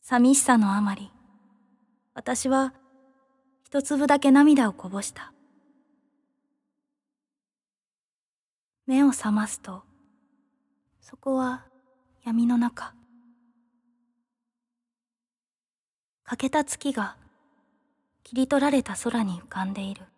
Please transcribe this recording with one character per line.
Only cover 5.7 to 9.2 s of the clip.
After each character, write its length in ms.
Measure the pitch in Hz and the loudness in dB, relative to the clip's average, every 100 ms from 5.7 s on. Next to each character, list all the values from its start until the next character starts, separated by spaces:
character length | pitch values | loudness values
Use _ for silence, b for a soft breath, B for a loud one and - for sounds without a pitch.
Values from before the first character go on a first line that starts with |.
| _ _ _ _ _ _ _ _ _ _ _ _ _ _ _ _ _ _ _ _ _ _ _ _ _ _ _ _ _ _ _ - | _ _ _ _ _ _ _ _ _ _ _ _ _ _ _ _ _ _ _ _ _ _ _ _ _ _ _ _ _ _ _ -2
目 180 | 262 | 2
を 80 | 285 | 4
覚 200 | 262 | 2